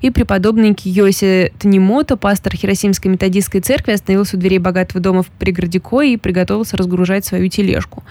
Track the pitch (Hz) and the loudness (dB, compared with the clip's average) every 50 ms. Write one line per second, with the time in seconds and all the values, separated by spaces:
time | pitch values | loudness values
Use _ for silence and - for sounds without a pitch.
0 | - 262 240 - 233 - 202 190 180 214 220 220 220 214 202 - - 190 180 202 | -2 0 0 0 0 0 0 0 0 2 2 4 4 2 2 0 -2 -2 2 4
1 | 202 196 196 - 202 190 190 185 180 - - - - 202 196 190 190 190 220 277 | 4 4 2 2 2 2 2 2 2 0 -2 -2 0 2 4 4 4 4 2 2
2 | 294 - 262 202 - 202 202 196 - 185 - 165 - 196 196 185 - 202 190 - | 0 0 -2 -2 0 0 -2 -2 -2 -4 -6 -4 -2 -2 -2 0 0 0 -2 0
3 | - 190 185 175 196 190 185 202 190 - - 190 170 - 262 311 - - 214 196 | 0 -2 0 0 0 0 0 0 -2 -2 -2 -2 0 0 -2 0 0 -2 -2 -2
4 | - - 190 196 208 196 - 185 180 190 185 185 175 185 175 185 185 180 - 190 | 0 0 0 0 0 0 -2 -2 0 2 2 2 0 0 0 -2 -2 -2 -2 -2
5 | 175 190 185 185 180 - - - - 196 180 175 180 170 170 185 - - - 262 | 0 0 2 0 0 -2 -4 -6 -4 -2 -2 -2 -2 -2 -2 -4 -4 -2 0 2
6 | 302 277 247 220 - - 180 180 180 - 202 214 226 - - 180 185 180 180 175 | 2 2 0 0 -2 -2 -2 0 0 0 -2 -2 -4 -4 -2 -2 -2 0 0 0
7 | 180 175 190 202 190 - 190 180 180 185 - - 202 180 - - - - - - | 0 0 0 -2 -4 -4 -2 -2 -2 -2 0 0 0 0 0 -2 -4 -8 -12 -18
8 | - - | -18 -18